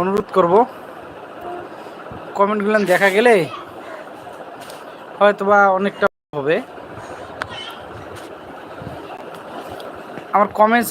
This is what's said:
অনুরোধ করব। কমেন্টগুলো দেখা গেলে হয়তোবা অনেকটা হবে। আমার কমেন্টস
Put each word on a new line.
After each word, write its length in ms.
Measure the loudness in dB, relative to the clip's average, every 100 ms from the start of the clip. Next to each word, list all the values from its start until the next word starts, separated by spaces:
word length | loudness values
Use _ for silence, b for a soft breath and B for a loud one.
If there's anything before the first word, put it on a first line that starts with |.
অনুরোধ 240 | 2 2 2 4
করব। 160 | 6 6 6 0 -16 -16 -16 -16 -16 -12 -10 -10 -10 -14 -14 -14 -14 -14 -6 2
কমেন্টগুলো 400 | 2 2 2 2 4
দেখা 180 | 4 4 6
গেলে 200 | 6 6 4 -4 -12 -14 -14 -14 -14 -16 -14 -14 -14 -14 -14 -14 -16 -16 -12 4
হয়তোবা 400 | 4 4 4 6 6 6
অনেকটা 280 | 0 2 0 0 _ -2
হবে। 180 | 0 0 0 -12 -14 -14 -14 -14 -14 -10 -10 -8 -10 -12 -14 -14 -14 -14 -14 -16 -16 -16 -14 -12 -12 -12 -12 -12 -12 -14 -14 -12 -12 -12 -12 -14 -14 -14 0 4
আমার 140 | 4 6
কমেন্টস 300 | 6 6 6